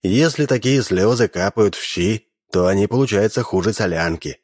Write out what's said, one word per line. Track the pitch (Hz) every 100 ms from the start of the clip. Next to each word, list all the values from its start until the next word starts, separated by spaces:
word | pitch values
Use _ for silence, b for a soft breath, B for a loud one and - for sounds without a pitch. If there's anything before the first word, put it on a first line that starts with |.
Если | 92 110 160 151 147
такие | 127 127 135
слёзы | 113 92 101 120 110
капают | 90 95 - 104
в | -
щи, | - - 87 110 _ _ _
то | 92 90
они | 98 101
получаются | 123 135 104 107 -
хуже | 120 95 92
солянки. | 107 104 82 85 82 - -